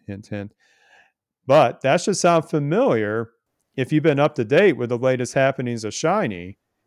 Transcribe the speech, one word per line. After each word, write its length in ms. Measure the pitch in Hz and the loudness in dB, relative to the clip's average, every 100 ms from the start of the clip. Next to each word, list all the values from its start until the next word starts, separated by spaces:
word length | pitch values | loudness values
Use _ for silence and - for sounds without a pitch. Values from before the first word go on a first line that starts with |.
| - | -14
hint, 200 | 101 - | -14 -12
hint. 260 | 104 101 _ _ _ _ _ _ _ _ _ - | -12 -12 _ _ _ _ _ _ _ _ _ 2
But 340 | 147 139 - | 4 4 0
that 200 | 135 170 | 0 0
should 160 | 214 190 | 0 0
sound 320 | 180 165 - | 2 2 0
familiar 800 | 156 143 185 262 117 104 113 113 _ _ _ _ - | -4 -2 0 2 0 0 -4 -6 _ _ _ _ -6
if 160 | 127 | 0
you've 120 | 156 | 2
been 160 | 156 139 | 2 2
up 160 | 147 - | 2 0
to 100 | 110 | 0
date 280 | 147 202 | 4 4
with 160 | 120 120 | 2 -2
the 80 | 120 | -2
latest 360 | 131 127 120 | 0 -2 -2
happenings 500 | 143 135 135 123 117 | 0 0 0 -6 -6
of 100 | 107 | -8
Shiny, 640 | - 156 208 156 92 90 - _ _ | -4 -2 -2 -2 -6 -12 -18 _ _